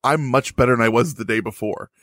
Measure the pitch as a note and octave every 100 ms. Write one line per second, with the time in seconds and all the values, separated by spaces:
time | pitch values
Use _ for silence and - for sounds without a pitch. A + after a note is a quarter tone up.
0 | C3 D#3 C#3 B2+ - - B2+ B2 A2+ A2+
1 | E3+ G#2 A2 A2 A2 - G#2+ - - _